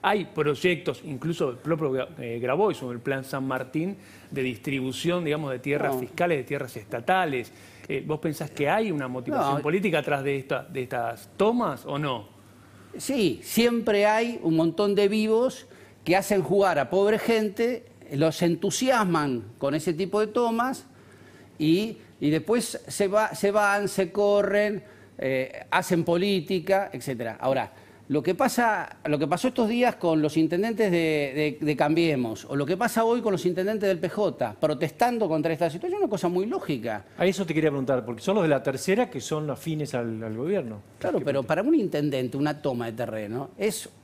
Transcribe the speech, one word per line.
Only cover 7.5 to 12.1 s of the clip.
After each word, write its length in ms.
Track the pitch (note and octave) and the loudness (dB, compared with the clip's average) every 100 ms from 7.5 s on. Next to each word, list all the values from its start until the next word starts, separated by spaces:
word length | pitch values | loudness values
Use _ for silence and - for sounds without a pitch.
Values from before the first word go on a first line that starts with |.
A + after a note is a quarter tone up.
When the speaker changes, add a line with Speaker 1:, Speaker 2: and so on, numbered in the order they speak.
| - - - - | -14 -20 -20 -8
Speaker 1:
Eh, 160 | - - | -6 -4
¿vos 140 | D3+ | -4
pensás 300 | E3+ C#3+ D3+ | -2 -4 -8
que 180 | - C#3+ | -2 2
hay 220 | G3 A3+ | 2 0
una 160 | D#3 C3 | -2 -4
motivación 500 | B2+ B2 C4+ C#3+ C#3+ | -6 -4 -2 0 0
Speaker 2:
No. 40 | |
Speaker 1:
política 380 | D3 F3+ G3+ D#3 | 0 0 2 0
atrás 240 | D3 C#3+ | 0 0
de 140 | C3+ C#3 | 0 -4
esta, 260 | C3 C3 | -2 -4
de 180 | - C#3 | -4 -8
estas 460 | B2 B2+ A#2+ A#2 - - | -4 -4 -4 -6 -14 0
tomas 480 | G3+ A#3+ G#3 C3 C#3 | 2 2 -2 -4 -6
o 140 | C#3+ | -4
no? 280 | D3 | -2